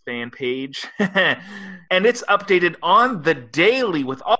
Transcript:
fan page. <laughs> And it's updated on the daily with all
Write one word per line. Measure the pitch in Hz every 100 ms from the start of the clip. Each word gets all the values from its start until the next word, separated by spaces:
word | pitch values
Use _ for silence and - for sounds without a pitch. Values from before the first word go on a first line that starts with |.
fan | - 120 120
page. | - 123 131 139 - -
<laughs> | -
And | 196 190 165 131 - 202 190 185 - 185 226
it's | 240 -
updated | 202 202 180 175 -
on | 165 208 254 196
the | 156
daily | 143 113 143 196 262 233 156
with | 127 131
all | -